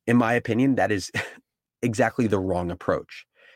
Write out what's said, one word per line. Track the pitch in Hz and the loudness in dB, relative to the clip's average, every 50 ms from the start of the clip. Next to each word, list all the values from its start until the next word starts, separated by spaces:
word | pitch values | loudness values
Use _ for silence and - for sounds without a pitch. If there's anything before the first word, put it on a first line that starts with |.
| - | -2
in | - 120 120 | 2 2 4
my | 120 110 120 | 4 2 0
opinion, | 120 - - 110 113 131 139 131 | 0 0 0 0 2 2 2 2
that | 113 92 101 | 2 2 0
is | 107 98 90 - - - - - - - - _ | 0 -2 -4 -6 -8 -8 -8 -8 -12 -20 -20 _
<laughs> | _ _ _ _ _ _ | _ _ _ _ _ _
exactly | - 120 107 104 120 113 - - 123 107 | -4 -2 0 2 0 0 2 0 0 2
the | 104 98 | 0 0
wrong | 95 95 90 90 87 87 | 0 0 -2 -2 -2 -4
approach. | 90 92 - - 85 69 - - - - - _ _ _ _ - - | -6 -6 -4 -2 -2 -2 -4 -8 -16 -20 -20 _ _ _ _ -20 -20